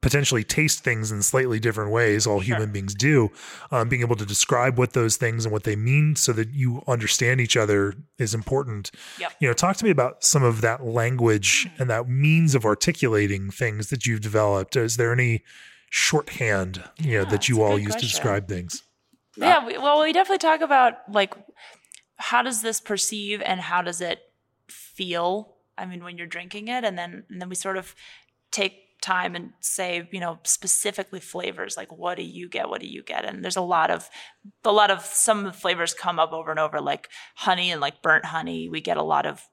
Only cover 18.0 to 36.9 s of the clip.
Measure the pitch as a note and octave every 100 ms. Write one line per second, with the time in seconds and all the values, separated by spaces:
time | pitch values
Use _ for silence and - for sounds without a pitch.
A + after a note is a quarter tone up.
18 | A#2+ - A#2 G2+ F#2 F#2+ F2 - _ _
19 | _ _ _ - - E4+ A#3 - C#4 D4
20 | D#4 D#4+ F#4+ G4 D#4+ D#4+ D#4 C#4 B3 A#3+
21 | - G#3 G3 - - _ - - _ -
22 | _ _ - A#3+ B3 A3+ A3+ A3 - G3+
23 | - G#3+ G3+ G#3 - F#3 E3+ F3 F3 F3
24 | F3 E3+ _ _ _ _ _ - - -
25 | F#3 E3+ F3 G3+ G#3+ _ _ - F#3 F3+
26 | F3 F3 F3 E3+ F3+ G#3 G#3+ B3 A#3 F3+
27 | F3 F3+ - F#3 F3+ F#3 G3 F#3+ F#3 -
28 | - - _ _ _ - G3 - _ _
29 | - F#3 F3+ F3 F3 _ - - F3+ F3
30 | F3 F#3+ F3 E3 - - F#3+ - G3+ G3+
31 | F#3+ F#3+ - F3+ F3+ F3 G3 - F#3+ E3+
32 | F3 F3+ F3 D3+ F3 - - - - -
33 | - - - - F3+ F#3 F3+ F3 E3 E3+
34 | - - - _ G3+ _ A3+ G#3 G#3 F#3+
35 | - - - G#3+ G3 - F#3 F3 E3+ -
36 | F3+ E3+ D#3+ D#3+ D#3+ D#3 D#3 D3+ C#3+